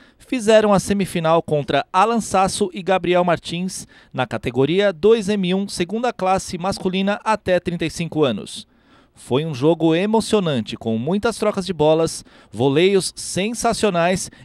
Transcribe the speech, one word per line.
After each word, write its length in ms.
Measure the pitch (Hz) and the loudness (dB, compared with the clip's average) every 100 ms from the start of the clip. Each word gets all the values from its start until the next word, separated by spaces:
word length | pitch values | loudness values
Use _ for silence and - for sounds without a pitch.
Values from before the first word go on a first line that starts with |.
| _ _ | _ _
fizeram 520 | - 262 214 220 214 | -8 -2 4 6 6
a 80 | 190 | 2
semifinal 640 | - 202 185 180 160 165 | 2 -2 -2 -2 2 2
contra 420 | - 151 139 139 - | 2 -2 0 -2 0
Alan 300 | 185 214 233 | 2 2 2
Sasso 480 | - 190 190 - 202 | 0 0 0 0 -4
e 120 | 208 | -2
Gabriel 420 | 175 190 170 175 180 | -2 0 2 2 2
Martins, 600 | 160 - 170 185 - - - _ | 0 -2 -6 -6 -8 -14 -20 _
na 140 | 131 123 | -6 -4
categoria 680 | 113 - 117 139 180 202 | -4 -4 0 2 2 0
dois 340 | 160 202 233 190 | 2 4 4 2
M 280 | 208 180 190 | -2 0 -2
um, 120 | 196 | -2
segunda 460 | - 170 220 247 | -4 -4 -4 -4
classe 460 | - 185 190 - 175 | -2 -2 -2 -2 -6
masculina 600 | 185 - 190 185 196 208 | -4 -4 -4 -2 -2 -2
até 360 | - 214 - 175 | -2 -2 0 0
trinta 280 | 180 170 160 | 0 -4 -4
e 20 | |
cinco 340 | - 165 156 | -4 -4 0
anos. 440 | 143 101 58 - - _ _ _ _ _ | 0 0 -8 -14 -18 _ _ _ _ _
Foi 280 | - 127 | -4 -2
um 120 | 160 127 | -2 0
jogo 400 | 147 165 160 165 | 0 2 2 2
emocionante, 840 | 202 220 - 214 175 131 107 113 | 2 0 2 0 0 -2 -4 -6
com 220 | 113 113 | -4 -4
muitas 360 | 131 202 233 208 | -2 -2 -2 -2
trocas 300 | 214 196 180 | -2 -2 -4
de 80 | |
bolas, 500 | 165 151 160 165 - - - - | 0 2 4 0 -4 -14 -20 -14
voleios 600 | 101 139 139 185 196 - - | -2 2 4 4 2 0 -6
sensacionais 1120 | - 175 208 240 233 214 214 175 170 185 - - | -8 -4 -4 -2 -2 0 0 0 0 0 -4 -14